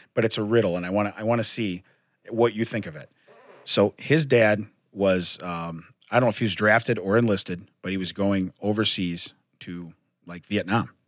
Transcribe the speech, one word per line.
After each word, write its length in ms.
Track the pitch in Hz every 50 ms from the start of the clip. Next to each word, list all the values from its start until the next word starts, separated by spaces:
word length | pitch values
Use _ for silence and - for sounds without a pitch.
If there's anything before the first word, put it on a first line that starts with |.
| - _ _
but 100 | 123 113
it's 140 | 110 - 120
a 60 | 107
riddle, 320 | 104 113 117 107 92 87
and 100 | 90 90
I 40 | 90
wanna, 220 | 95 104 104 104 98
I 80 | - 107
wanna 180 | 110 120 117 110
see 400 | - - - 113 101 90 87 - _ _ _ _ _ _ _ _ -
what 260 | 107 113 117 120 104
you 100 | 107 113
think 220 | - - 110 98
of 80 | 90 76
it. 160 | 73 - - _ _ _ _ - - - - - - -
So 300 | - - - 101 101 - -
his 260 | - - 139 160 156
dad 380 | 135 127 120 110 107 107 104 107 - _ _ _ _ -
was, 460 | 98 98 95 92 92 87 - - - 90
um, 440 | 90 87 85 82 85 82 82 82 - _ _ _ -
I 120 | 107 123
don't 60 | 123
know 40 | 117
if 80 | 101 -
he 60 | 117
was 100 | 107 90
drafted 460 | - 104 107 107 117 - - 117 104
or 180 | 90 95 101 117
enlisted, 480 | 120 113 101 95 - - 90 87 107 - _ _ -
but 80 | 98
he 60 | 95
was 160 | 95 92 85 82
going 400 | - 98 98 101 98 95 90 - _ -
overseas 720 | 104 107 107 107 - - - 95 87 85 87 - - - _ _ _ _ -
to, 320 | - - 90 87 87 82 82 _ _ _ _ _ _
like, 220 | - 87 90 -
Vietnam. 440 | - 104 104 90 90 101 117 - - - _ _